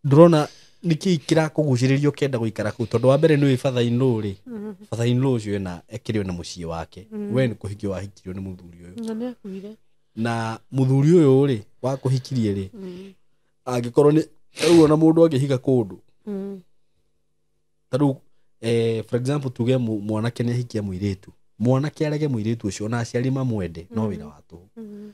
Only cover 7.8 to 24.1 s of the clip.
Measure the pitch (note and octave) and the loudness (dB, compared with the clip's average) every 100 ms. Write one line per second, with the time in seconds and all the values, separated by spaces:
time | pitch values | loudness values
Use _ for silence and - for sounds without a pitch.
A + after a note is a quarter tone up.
7.8 | G2+ F#2 G2+ - F#2 F#2+ F#2+ F#2 F2 F2 | -8 -8 -10 -16 -14 -12 -12 -14 -18 -20
8.8 | E2+ D3 A3+ A3 B3 A#3+ G#3 F#3+ G3+ A3 | -20 -14 -12 -10 -10 -12 -16 -16 -16 -20
9.8 | _ _ _ G#2+ A#2 A#2 A2+ A2+ _ C3 | _ _ _ -6 -4 -4 -6 -8 _ -2
10.8 | C3 C3+ D3 F3 C#3+ C3 C#3+ A2+ - _ | 2 2 4 6 6 4 2 -2 -6 _
11.8 | B2 C3+ B2+ C3 - C3 G#2+ G2 F#2+ A3 | -6 -4 -2 -2 -2 -2 -2 -2 -6 -12
12.8 | F#3+ F3+ G3 F#3 _ _ _ _ - B2+ | -14 -14 -18 _ _ _ _ _ -6 -4
13.8 | A#2+ C3+ D3 D#3 D#3 - - - D#3+ E3+ | 0 4 4 4 0 -12 -20 -2 6 8
14.8 | D3+ D3+ D#3+ D#3+ E3 C3 C#3 C3 C#3 B2+ | 8 6 6 6 4 4 0 0 2 2
15.8 | G2+ - _ _ G#3+ G3 G3 G3 _ _ | 0 -8 _ _ -10 -10 -10 -14 _ _
16.8 | _ _ _ _ _ _ _ _ _ _ | _ _ _ _ _ _ _ _ _ _
17.8 | _ C3 C#3+ C3 _ _ _ _ A2+ A#2 | _ 0 0 -2 _ _ _ _ -2 0
18.8 | A2+ A2+ - A#2+ B2+ D3 C3+ B2+ A#2+ C3 | 0 -2 -4 -4 -2 -4 -4 -2 0 0
19.8 | A#2 G#2+ G#2 G#2+ A#2 - A#2 A#2+ B2 G#2+ | 0 -4 -4 -2 -4 -2 -2 -2 -4 -6
20.8 | G2+ F#2 G2+ F#2+ - _ _ _ A#2+ C3 | -6 -4 -4 -4 -12 _ _ _ 0 2
21.8 | D3 - D3+ D3+ D3+ A#2+ G#2+ A#2 G#2 - | 0 -4 -4 -2 -2 -2 -2 -4 -6 -6
22.8 | G#2 A#2+ A#2 B2 B2+ C3+ C3 G#2+ F2+ E2 | -6 -4 -4 -2 -2 -2 -2 -4 -6 -8
23.8 | F2 A2+ A2 | -10 -4 -4